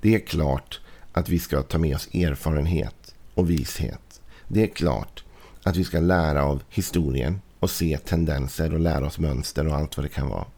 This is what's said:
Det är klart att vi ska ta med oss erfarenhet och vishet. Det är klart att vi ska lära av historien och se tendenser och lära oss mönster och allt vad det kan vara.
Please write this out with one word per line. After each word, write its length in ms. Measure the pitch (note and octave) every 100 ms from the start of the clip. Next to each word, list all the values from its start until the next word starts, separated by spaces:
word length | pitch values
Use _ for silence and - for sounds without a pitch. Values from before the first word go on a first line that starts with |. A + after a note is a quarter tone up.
Det 140 | G#2+
är 40 | A2
klart 640 | - E2+ D2+ C2+ - - - - -
att 160 | - F2
vi 100 | F2
ska 240 | - C#2+
ta 160 | C2+ D#2+
med 180 | D#2+ C2+
oss 180 | -
erfarenhet 1000 | - E2+ C#2 - D2+ D#2 E2+ G#1+ - - - -
och 160 | - F2
vishet. 720 | E2 - - - - - - - - -
Det 140 | G2+
är 40 | G#2+
klart 580 | - E2+ A#1 - - - - - -
att 140 | - F2
vi 80 |
ska 160 | F2 E2
lära 440 | E2+ F2+ D#2 D2
av 180 | C#2+ C#2+ -
historien 720 | - F#2+ F2 D2+ C2+ B1 F#2+ - -
och 100 | F#2+
se 280 | - E2+ D2
tendenser 760 | - E2 E2 C#2+ C2+ - D#2+
och 60 | D#2+
lära 260 | E2 C#2+ C#2+
oss 120 | -
mönster 480 | D#2+ B1+ - - D#2
och 100 | D2
allt 200 | D2+ -
vad 80 |
det 40 | C#2
kan 200 | - C2+
vara. 180 | G1+ G1+